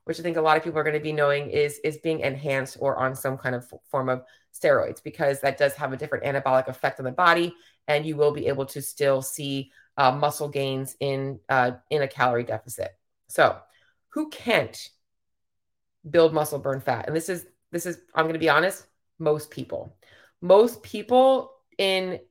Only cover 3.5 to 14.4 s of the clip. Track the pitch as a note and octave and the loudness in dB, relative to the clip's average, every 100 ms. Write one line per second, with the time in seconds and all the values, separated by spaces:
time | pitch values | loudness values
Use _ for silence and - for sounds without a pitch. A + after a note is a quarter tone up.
3.5 | B2 - - _ C#3 C3 B2+ - _ _ | -6 -8 -18 _ -4 -2 -4 -6 _ _
4.5 | - E3 C3 D#2+ - D3+ - C#3+ C#3 C#3 | -2 2 4 2 -6 -12 -2 -2 0 -2
5.5 | C3+ C#3+ C#3+ C#3+ C3 D3+ B2+ C#3 C#3 C3+ | 0 0 0 -6 -6 -6 -4 -2 -2 2
6.5 | C3 C3 B2+ C#3+ - B2+ C3 F3+ E3+ E3+ | 2 2 -2 -4 -4 -6 2 4 4 2
7.5 | - _ _ - D3 D#3 D3 D3 B2+ C3 | -6 _ _ -2 -2 -2 2 2 2 -2
8.5 | C3+ C3+ C#3+ C#3 - C#3 C3+ C3+ - C#3+ | -2 -4 -8 -12 -2 2 2 -2 -8 -6
9.5 | C#3 C3+ _ _ - C3+ C#3 D3 - D3 | -6 -8 _ _ 2 2 4 0 -2 -4
10.5 | C#3+ C3+ C3 C3+ - C#3+ C3+ C3+ C#3 - | -4 -4 -4 -6 -6 -4 -2 -4 -8 -2
11.5 | C3+ B2 B2 _ D3+ C3+ - B2+ A#2+ A#2+ | 2 2 -2 _ -2 -2 0 2 2 -2
12.5 | A2 - - - - _ _ _ - C3 | -6 -8 -10 -10 -12 _ _ _ 2 2
13.5 | - - _ _ _ _ - D#4 - | 2 -10 _ _ _ _ -8 -8 -8